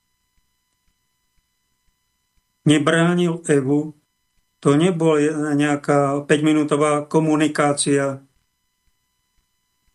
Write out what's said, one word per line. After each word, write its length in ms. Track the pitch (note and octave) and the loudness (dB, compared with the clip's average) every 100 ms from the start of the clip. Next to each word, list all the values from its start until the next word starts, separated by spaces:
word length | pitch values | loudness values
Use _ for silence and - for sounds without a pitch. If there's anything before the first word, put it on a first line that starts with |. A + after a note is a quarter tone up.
| _ _ _ _ B5 B5 _ B5 B5 B5 B5 B5 B5 B5 B5 B5 B5 B5 _ _ _ _ _ _ _ _ | _ _ _ _ _ _ _ _ _ _ _ _ _ _ _ _ _ _ _ _ _ _ _ _ _ _
Nebránil 800 | D#3 D3+ C#3 E3 E3+ F3 F3 E3+ - | 2 2 2 2 2 2 0 -2 -2
Evu, 480 | C#3+ C3 D3 D3+ - _ _ _ _ _ _ | -2 0 -2 -4 -10 _ _ _ _ _ _
to 200 | D3 C#3+ | 0 2
nebola 720 | F3+ E3+ D#3+ D3+ D3+ D#3 D3+ | 2 0 0 2 0 -2 -2
nejaká 720 | C#3+ D3 C#3+ - D3 C#3 C#3+ | -2 0 -2 0 0 0 -2
päťminútová 800 | C#3+ D3 D#3 D3+ D3 D3 D3+ D3 | -2 0 2 0 0 0 0 -2
komunikácia 1200 | D3 D#3+ D#3 D3+ D#3 D3+ D3 C#3+ D3 C#3+ C#3 C3+ - _ _ _ _ _ _ B5 B5 B5 _ B5 B5 B5 B5 B5 B5 | -2 0 0 0 0 0 -2 -2 -2 -2 -2 -6 -14 _ _ _ _ _ _ _ _ _ _ _ _ _ _ _ _